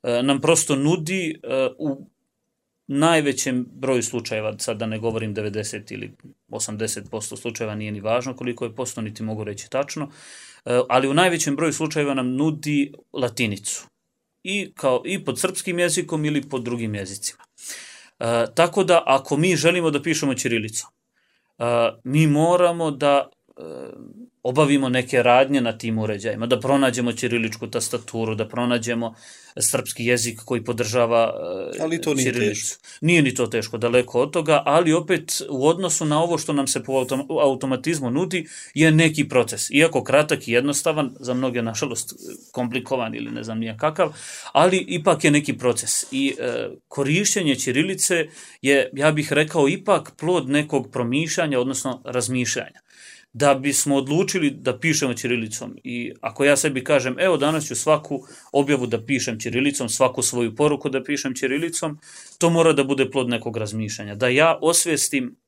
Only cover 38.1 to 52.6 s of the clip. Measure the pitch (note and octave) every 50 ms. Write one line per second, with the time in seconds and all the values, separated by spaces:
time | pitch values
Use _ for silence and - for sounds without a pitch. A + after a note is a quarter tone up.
38.1 | A#2+ D3 F#3 F#3 F#3 F3+ D#3 - - - - - _ C#3+ D#3 D#3+ D#3 D#3 E3 D#3+
39.1 | D#3 D3 C#3 A2 - B2+ A2+ A2+ A2 - - - C3 C#3+ D#3+ D#3+ D3+ C3 G#2+ -
40.1 | B2 D3 D3+ D3+ D#3 - - A#2+ A#2 A#2+ C3 C#3+ C#3+ - - E3 D#3 D#3 D3 B2
41.1 | - - C3 B2 B2 B2+ C3+ B2+ A#2+ A#2+ A2+ A2+ A2 - D#3+ C3+ A#2 G#2+ - -
42.1 | - - - - - - - - - B2+ B2 A#2+ A2+ C3 B2+ - C3+ B2+ A#2 A2+
43.1 | A2+ A#2 A#2 A2+ A#2 A#2 A2+ A2+ A2+ A2+ A2+ A2+ A2 A2 - D#3 D#3 F#3+ F3+ D3+
44.1 | D3+ - - - - - - - - C3+ D#3+ F#3 F#3 F#3 - - F3+ E3+ D3+ G3+
45.1 | E3 D3 - D#3 D3 D3 D3 C#3 B2+ A2 A#2 B2 A2+ A2+ - - - - - -
46.1 | - C3 C#3 C#3 - - A#2+ B2 A#2 A#2+ A2+ G#2 - - _ _ - C#3+ C#3 C3+
47.1 | D#3 F#3 G#3 G3 - G3+ F3 D3 C3 - - C3 A#2+ C#3 E3+ F#3+ F#3+ F#3 - -
48.1 | F#3 E3 D3+ D#3 - - - - - _ - C3+ C#3 C#3 C3 - - C3+ C#3+ D#3
49.1 | D3+ D3+ C#3+ - C#3+ C#3+ D#3 D3+ D#3 E3 C#3+ C#3 F3+ G3 F#3+ G#3+ G3 D#3 - -
50.1 | _ - D3+ D#3+ F#3 E3+ C3+ B2+ C#3+ D3 D3 D3+ D3+ C3+ A#2 G#2+ - B2+ A#2+ A#2
51.1 | B2 D3 E3 D#3 - F#3+ E3+ D3+ C#3 B2 B2 C3+ C3 - - C3+ B2 C3 - C3+
52.1 | B2 B2+ A2+ G#2+ B2+ B2+ B2 A2+ - B2+